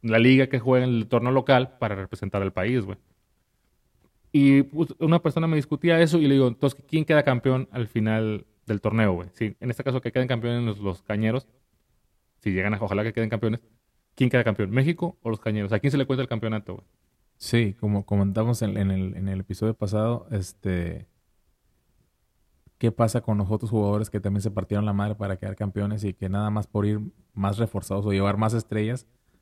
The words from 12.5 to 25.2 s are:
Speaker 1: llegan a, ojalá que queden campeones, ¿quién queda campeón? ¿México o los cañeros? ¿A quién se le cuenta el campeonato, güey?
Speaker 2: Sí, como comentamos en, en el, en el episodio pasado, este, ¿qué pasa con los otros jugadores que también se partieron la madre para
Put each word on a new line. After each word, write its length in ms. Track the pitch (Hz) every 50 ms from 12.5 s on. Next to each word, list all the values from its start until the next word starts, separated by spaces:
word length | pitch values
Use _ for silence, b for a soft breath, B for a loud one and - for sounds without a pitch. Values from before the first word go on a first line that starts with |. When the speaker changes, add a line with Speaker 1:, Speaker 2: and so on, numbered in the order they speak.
Speaker 1:
llegan 220 | 92 92 92 104 107
a, 40 | 98
ojalá 220 | 110 95 101 98 107
que 100 | 113 104
queden 160 | 117 113 107
campeones, 300 | 117 107 120 110 107 117 _ _ _ _ _ _ _ _ _ _ _
¿quién 160 | - 135 123
queda 120 | - 123 117
campeón? 280 | 113 104 - 104 95
¿México 460 | 104 127 135 156 170 - 175 170 - _
o 80 | _ 120
los 100 | 110 107
cañeros? 320 | - 113 107 107 104 98
¿A 80 | 113 104
quién 120 | - 143
se 60 | 131 143
le 80 | 135
cuenta 160 | - 135 131 135
el 40 |
campeonato, 460 | - 117 110 110 110 110 107 98 - 90
güey? 140 | - - _ _ _ _ _ _ _ _ _ _
Speaker 2:
Sí, 380 | _ - - - 117 117 101 98 _
como 260 | - 104 104 101 98
comentamos 560 | - 104 101 98 98 95 110 110 117 120 110 113
en, 120 | 104 98
en 120 | 104 98 98
el, 260 | 95 95 95 92 -
en 100 | 85 95
el 140 | 98 95 95
episodio 340 | 92 _ - - 107 110 110
pasado, 520 | _ 110 98 101 107 107 117 123 - - -
este, 760 | - 101 92 - - _ _ 98 92 87 87 85 80 80 - _ _ _ _ _ _ _ _ _ _ _ _ _ _ _ _ _ _ _ _ _ _ _ _ _ _ _ _ _ _ _ _ _ _
¿qué 140 | _ - 117
pasa 300 | 110 - 120 110 - 123
con 160 | - - 107
los 120 | 104 101 90
otros 180 | 107 104 - 104
jugadores 380 | 117 110 104 101 104 104 107 -
que 100 | - 104
también 220 | - 104 101 104
se 100 | 98 107
partieron 340 | 98 104 92 - 101 104 107
la 80 | 107 98
madre 220 | 101 101 107 107
para 220 | 104